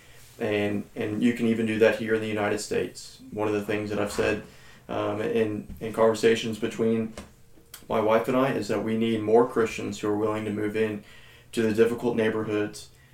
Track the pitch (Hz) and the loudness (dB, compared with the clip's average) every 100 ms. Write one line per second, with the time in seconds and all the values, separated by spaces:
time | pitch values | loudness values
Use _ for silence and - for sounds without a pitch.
0 | - - - - 113 104 104 104 - 135 | -20 -20 -18 -6 -2 0 0 -2 -6 -6
1 | 107 107 120 117 117 113 110 107 110 107 | -4 0 0 2 0 0 0 4 4 4
2 | 110 110 110 104 104 104 - 95 90 - | 0 -2 -2 -2 -2 -2 -4 -4 -4 -8
3 | - - - 104 107 104 104 104 104 101 | -18 -20 -10 -4 -2 -2 -2 -4 -2 -4
4 | 104 - 110 107 - - - - - 107 | -4 -2 -2 -2 -6 -20 -20 -18 -10 -4
5 | 107 104 107 113 107 104 - - 113 110 | -4 -2 -2 0 0 -2 -8 -10 -4 2
6 | 113 110 117 113 117 107 113 - 113 113 | 4 6 4 4 0 -4 -4 0 0 0
7 | 110 - - - - - - - - 113 | -2 -8 -18 -20 -20 -20 -20 -14 -4 0
8 | 107 113 - 127 135 110 107 107 110 110 | 4 4 2 2 2 0 -2 -2 0 0
9 | 113 110 107 113 120 120 113 - 104 101 | 0 0 4 6 6 2 0 -2 -8 -4
10 | 107 104 107 107 107 104 104 107 110 104 | -2 0 0 -2 -4 -4 -2 -2 -2 -4
11 | - - - - - 117 110 104 113 117 | -12 -20 -20 -20 -8 0 2 4 4 2
12 | 120 113 110 107 107 104 104 - - - | -2 0 0 0 -2 -2 -2 -6 -18 -20
13 | - | -20